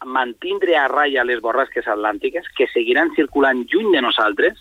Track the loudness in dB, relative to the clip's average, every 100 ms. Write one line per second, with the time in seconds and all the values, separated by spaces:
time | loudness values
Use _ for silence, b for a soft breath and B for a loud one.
0 | -4 -4 -4 -6 -6 -2 2 2 2 0
1 | 0 0 0 -2 0 -2 -2 -4 -4 -2
2 | -2 -2 -4 -6 -6 -2 0 0 0 2
3 | 2 0 0 2 2 0 0 0 2 2
4 | 2 0 0 2 0 -2